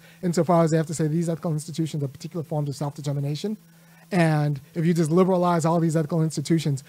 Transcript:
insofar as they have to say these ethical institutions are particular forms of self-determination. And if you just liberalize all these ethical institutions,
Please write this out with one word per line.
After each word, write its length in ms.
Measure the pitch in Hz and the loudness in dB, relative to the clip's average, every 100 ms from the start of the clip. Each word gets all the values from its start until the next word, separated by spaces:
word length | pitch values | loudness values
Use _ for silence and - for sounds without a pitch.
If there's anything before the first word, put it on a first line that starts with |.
| - - | -20 -6
insofar 400 | 180 175 160 170 | -2 0 4 4
as 80 | 165 | 4
they 60 | 160 | 2
have 100 | 160 | 0
to 60 | |
say 140 | 151 156 | -2 0
these 220 | 165 170 | 0 -2
ethical 220 | 165 175 | -2 -4
institutions 520 | 151 151 156 156 156 | -4 -6 -6 -4 -4
are 40 | 135 | -6
particular 360 | - 160 175 | -8 -10 -8
forms 260 | 139 151 143 | -6 -4 -4
of 60 | 131 | -4
self-determination. 800 | 143 147 143 143 139 151 208 220 _ _ _ - - | -8 -6 -6 -4 -4 -4 -6 -8 _ _ _ -20 -4
And 480 | 185 165 151 147 139 - 175 | 2 2 2 0 -4 -8 -2
if 100 | 165 | 0
you 80 | |
just 160 | 170 151 | 2 2
liberalize 560 | 175 185 180 175 170 160 | 4 4 2 2 2 2
all 140 | 170 | 2
these 160 | 165 160 | 2 0
ethical 260 | 151 165 | 0 0
institutions, 640 | 160 160 139 165 147 135 | -2 -2 0 0 0 -4